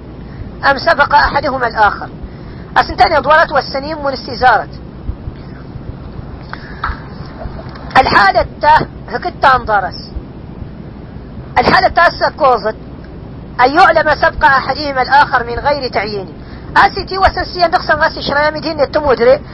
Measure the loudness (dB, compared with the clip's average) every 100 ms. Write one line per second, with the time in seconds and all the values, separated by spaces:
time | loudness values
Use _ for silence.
0 | -14 -16 -14 -12 -12 -4 0 2 2 2
1 | 4 4 4 0 -2 -2 -2 2 2 2
2 | -8 -12 -14 -14 -14 -14 -4 -2 0 2
3 | 4 4 4 4 4 2 0 -4 -6 -4
4 | -4 -4 -6 2 4 4 2 -10 -14 -12
5 | -10 -10 -12 -14 -14 -14 -14 -14 -12 -14
6 | -14 -14 -14 -14 -14 -14 -14 -10 -8 -8
7 | -10 -14 -14 -12 -12 -12 -14 -14 -2 2
8 | 4 6 4 4 0 0 4 4 2 -10
9 | -8 -6 -6 2 4 4 2 0 0 -6
10 | -12 -12 -12 -16 -16 -14 -14 -14 -16 -16
11 | -16 -14 -14 -14 -6 0 2 4 4 4
12 | 4 4 -2 2 2 2 0 -6 -10 -16
13 | -16 -16 -16 -14 -8 2 4 6 6 6
14 | 4 2 2 4 4 4 0 -4 -2 -2
15 | 4 4 6 2 0 -2 0 0 -2 -2
16 | -4 -6 -8 -12 -16 -16 -2 4 4 2
17 | -6 2 2 2 -4 0 2 2 2 2
18 | 0 0 0 2 2 0 -4 -2 0 0
19 | 2 4 4 4 0